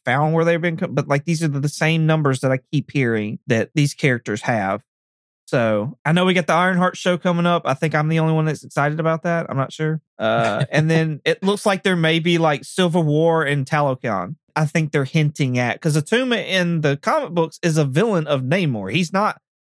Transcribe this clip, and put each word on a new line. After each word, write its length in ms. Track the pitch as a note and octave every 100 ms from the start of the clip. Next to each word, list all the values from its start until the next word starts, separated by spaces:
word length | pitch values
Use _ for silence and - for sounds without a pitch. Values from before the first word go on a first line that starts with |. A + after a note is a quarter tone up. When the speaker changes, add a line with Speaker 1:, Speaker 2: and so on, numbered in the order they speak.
Speaker 1:
found 300 | - C3 D#3
where 120 | D#3+ E3
they've 160 | E3+
been, 160 | F3 D#3+
co-, 100 | E3
but, 200 | C3 C#3+
like, 180 | C#3 E3+
these 180 | D#3+
are 40 | D#3+
the, 120 | C#3
the 100 | D3
same 360 | - D#3+ D#3+ D#3
numbers 320 | D#3 C#3 C3
that 100 | C3
I 80 | C3 -
keep 200 | D3 -
hearing 480 | C#3+ B2 A2 G#2+ A#2 -
that 220 | A#2 - D3+
these 180 | C#3+
characters 480 | - D3 C#3 - E3+
have. 400 | - A2+ F#2+ G#2+ - _ _ _ _ _ -
So 500 | C#3 A2+ G#2+ A#2+ -
I 80 | D3
know 140 | E3+ F#3
we 80 |
got 140 | F#3 E3+
the 60 |
Ironheart 440 | E3 F#3 F3+ F3+ F3+
show 200 | F#3 F3
coming 280 | F#3 E3+ F3
up. 160 | E3+ -
I 80 |
think 220 | - D#3+ D3+
I'm 140 | D3+
the 100 | D#3+
only 140 | D#3+
one 120 | D#3 D#3
that's 180 | D3 B2+
excited 340 | - C#3+ D#3
about 240 | D#3+ D#3+
that. 220 | F3 E3+ -
I'm 60 | C3+
not 140 | -
sure. 300 | - D#3 D#3+ - -
Uh, 460 | A2 A#2 A2+ G2+ C#3
Speaker 2:
<laughs> 40 |
Speaker 1:
and 180 | D3 D#3+
then 320 | D#3+ D#3+ D3
it 180 | D#3+ E3
looks 220 | F#3+ G3+ G#3+
like 160 | G3
there 120 | G3 F3
may 240 | D#3+ E3
be, 200 | E3+ E3+
like, 260 | D#3+ C#3+ C3+
Civil 380 | - F3+ F3
War 400 | D3+ D3 E3 D#3+
and 200 | C#3 C#3+ C3
Talokan. 680 | D3+ D3 B2+ A#2+ G2 F2+ D#3 _ D3+
I 80 | D3+
think 260 | E3+ D#3
they're 140 | D3 C3
hinting 540 | E3 D3 D3+ C3 B2
at, 200 | B2 -
'cause 160 | D#3+ D3+
Attuma 420 | D3 A3+ C4 A3+
in 440 | - F#3 F3 E3+
the 160 | D3 C#3
comic 320 | - D#4 G#3
books 300 | E3+ D#3+ -
is 160 | F3 D#3
a 80 | C#3
villain 400 | C#3 A3+ F3+ D3+
of 160 | C#3+
Namor. 500 | B2+ F#3+ D#3+ A2 F#2+
He's 220 | D3+ E3+
not, 260 | F#3+ G#3 - _ _ _